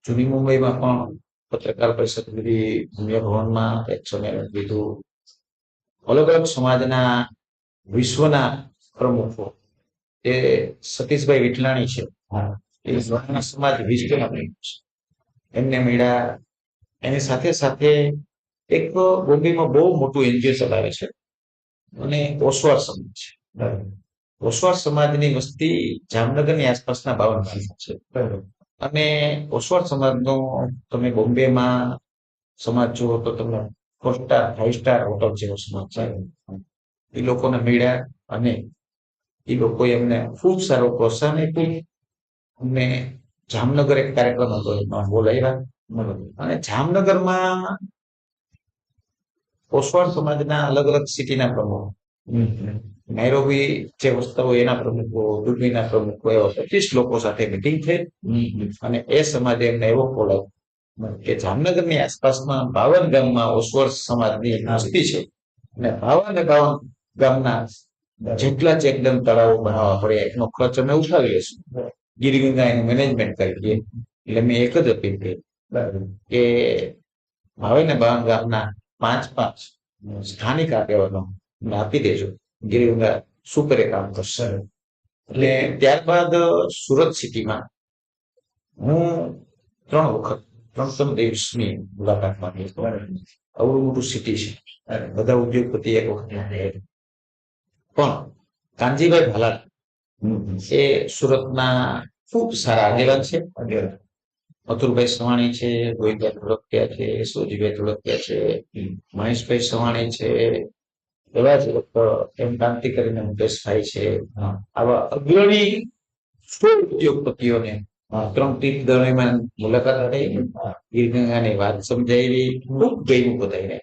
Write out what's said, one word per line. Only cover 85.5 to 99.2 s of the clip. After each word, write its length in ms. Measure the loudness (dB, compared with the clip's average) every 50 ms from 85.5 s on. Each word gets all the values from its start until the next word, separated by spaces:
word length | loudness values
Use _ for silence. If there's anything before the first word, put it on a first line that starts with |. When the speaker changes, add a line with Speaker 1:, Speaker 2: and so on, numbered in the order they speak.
| 2 2 0 -2 -2
Speaker 1:
ત્યારબાદ 560 | 2 4 4 4 4 2 2 2 2 2 4 2 2 4 4 2 2 0 -2 -4
સુરત 380 | -10 -2 0 4 4 4 2
સિટીમાં 520 | 2 -6 -10 -6 -6 -6 -4 -4 -6 -8 -8 -14 _ _ _ _ _ _ _ _ _ _ _ _ _ _ _ _ _ _ _ _ _ -6
હું 240 | -2 0 2 2 2 0 -2 -4 -6 -8 -10 -16 -20 _ _ _ _ _ _ _ _ _
ત્રણ 180 | 0 2 2 2
વખત, 300 | 0 -2 -4 -6 -6 -8 _ _ _ -20 _ _
ત્રણ 200 | _ -6 -6 -6
ત્રણ 240 | -2 -2 -2 -2 0
દિવસની 600 | 0 0 0 0 -4 -6 -6 -4 -4 -4 -4 -4 -8 -12 -14
મુલાકાત 440 | -12 -6 -2 -2 0 0 0 -4 -4 -6
માંગી 280 | -10 -10 -10 -10 -12
હતો. 140 | -12 -8 -6
Speaker 2:
બરાબર. 280 | -6 -4 -4 -6 -10 -10 -12 -14 -14 _ _ _ _ _ _
Speaker 1:
અવળું 280 | 0 0 2 2 2 0
મોટું 180 | 0 0 -2
સિટી 340 | -4 -4 -6 -6 -4 -4 -4
છે. 140 | -4 -4 -6 -10 -14 _ -20 -20 _
Speaker 2:
બરાબર. 280 | _ -10 -8 -8 -8 -6
Speaker 1:
બધા 240 | -4 -2 0 2 2
ઉદ્યોગપતિ 540 | 2 2 2 0 0 -2 0 -4 -4 -2 0 0
એક 100 | 0 0
વખત 200 | 0 -4 -6 -8
ત્યાં 240 | -10 -10 -10 -8 -8
ગયા. 300 | -6 -6 -6 -6 -8 -10 -18 _ _ _ _ _ _ _ _ _ _ _ _ _ _ _ _ _ _ _ _ _ _
પણ 180 | 0 0 0 0 -4 -10 -16 -20 _ _ _ _ _ _ _ _ -2
કાનજીભાઈ 480 | 0 0 2 2 4 6 6 6